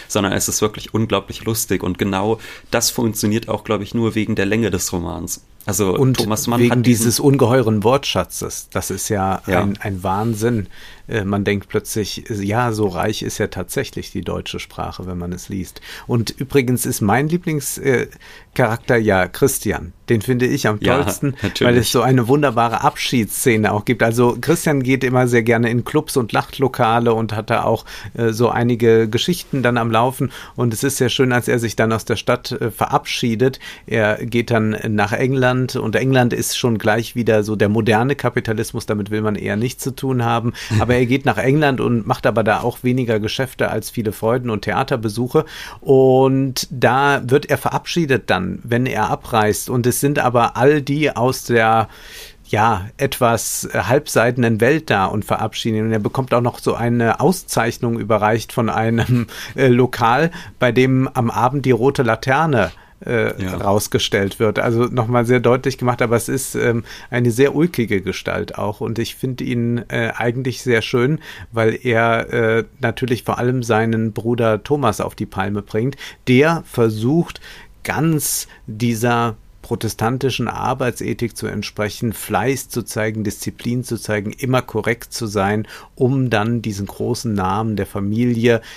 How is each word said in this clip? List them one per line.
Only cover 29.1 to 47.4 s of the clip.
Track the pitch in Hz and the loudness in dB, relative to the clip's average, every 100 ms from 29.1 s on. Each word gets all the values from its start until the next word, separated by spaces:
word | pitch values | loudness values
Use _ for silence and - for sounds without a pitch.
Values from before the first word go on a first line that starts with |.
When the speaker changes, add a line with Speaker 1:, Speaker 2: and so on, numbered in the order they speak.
| 113 - 175 - 139 | 0 -2 -4 -4 -2
Speaker 2:
dann | 120 120 | 0 0
am | 113 | 2
Laufen. | 110 123 - 131 - - 120 | 2 2 0 -4 -6 -12 -2
Und | 120 | -2
es | 110 | 0
ist | 143 - | -2 0
sehr | 123 | 0
schön, | - 127 | 2 2
als | 123 120 | 2 2
er | 120 | 0
sich | 113 | 0
dann | - 113 | 0 0
aus | 113 | 0
der | - 107 | -2 -4
Stadt, | - 120 - | -2 -2 -2
äh, | 120 117 | -4 -4
verabschiedet. | - - 139 - - 123 110 131 - - - - | -2 0 0 -2 -4 -2 2 0 0 -16 -16 -4
Er | 113 107 107 | 0 2 0
geht | 120 117 117 | -2 -2 2
dann | 113 107 107 113 | 2 0 -2 -2
nach | 104 101 | 0 0
England | 120 131 135 127 127 127 123 | 0 0 2 2 2 0 -2
und | 110 104 | 0 0
England | 131 131 120 | 2 4 4
ist | 117 - - | 2 -4 0
schon | 123 107 | 0 0
gleich | 107 113 113 123 | 2 0 -2 -2
wieder | 113 107 | 2 2
so | 104 107 | 2 2
der | 104 | 2
moderne | 110 113 107 127 | 2 2 2 2
Kapitalismus, | 139 127 120 113 113 110 117 - | 0 -2 -2 -2 -2 -4 -6 -4
damit | 104 101 | -4 -2
will | 107 | -2
man | 107 101 | -2 -2
eher | 104 104 | -2 -2
nichts | 123 - | -2 -4
zu | 135 | -8
tun | 123 135 127 | -4 -2 0
haben. | 117 117 117 - - | 0 0 -2 -6 -2
Speaker 1:
<laughs> | 104 | 0
Speaker 2:
Aber | 110 | 2
er | 123 120 | 2 4
geht | 135 | 2
nach | 135 101 | 2 2
England | 120 147 143 127 | 2 4 4 2
und | 117 117 104 | 0 0 0
macht | 123 127 | 0 0
aber | 107 | 2
da | 107 98 | 2 2
auch | 120 - | 0 -2
weniger | 127 127 117 107 | 0 0 0 0
Geschäfte | 107 - 127 - 107 | -2 -4 -4 -2 -2
als | 107 - | -2 -6
viele | - 107 | -4 -4
Freuden | - 110 127 123 | -2 0 0 -2
und | 107 | -4
Theaterbesuche. | - 98 226 131 110 107 123 156 - - - - | -2 -2 0 -2 -2 -2 0 0 0 -8 -16 -6
Und | - 131 131 131 135 135 135 127 - | 4 6 6 6 4 2 0 -4 -8
da | 127 120 131 143 139 | 0 2 4 2 2
wird | 123 143 | 2 2